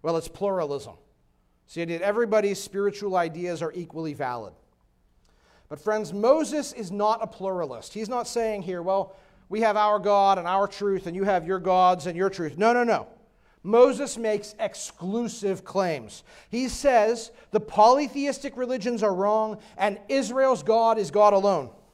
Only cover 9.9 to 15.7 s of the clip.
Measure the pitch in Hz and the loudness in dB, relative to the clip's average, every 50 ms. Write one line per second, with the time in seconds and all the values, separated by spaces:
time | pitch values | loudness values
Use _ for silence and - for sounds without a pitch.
9.9 | 208 208 185 208 202 202 196 196 196 190 170 175 185 196 202 196 196 - 202 202 | 2 2 2 2 4 4 4 4 2 2 0 -2 0 0 0 -2 -4 -4 -4 -2
10.9 | 196 185 - 175 170 185 196 202 196 180 160 165 190 185 170 190 185 185 185 180 | -2 -2 -4 -6 -6 -4 0 0 0 0 0 -2 -4 -4 0 2 4 4 6 4
11.9 | 185 175 143 180 170 170 185 196 190 190 175 151 131 160 208 226 240 247 240 233 | 4 2 -2 -8 -4 -2 -2 -2 -2 -2 -6 -6 -2 2 2 4 4 4 2 2
12.9 | 214 143 107 - - _ _ _ _ _ _ _ _ _ _ 185 214 233 247 277 | 0 0 -2 -8 -18 _ _ _ _ _ _ _ _ _ _ 2 6 8 8 6
13.9 | 262 196 285 247 - 233 233 220 214 202 208 - - - 226 202 190 - - - | 6 0 -6 -6 -6 -4 -2 -2 -2 -2 -4 -8 -8 -6 -6 -6 -6 -8 -16 -16
14.9 | - _ 170 185 202 233 240 226 - - 196 202 190 190 190 - | -14 _ -8 -6 -4 -4 -4 -4 -8 -6 -4 -4 -4 -4 -8 -6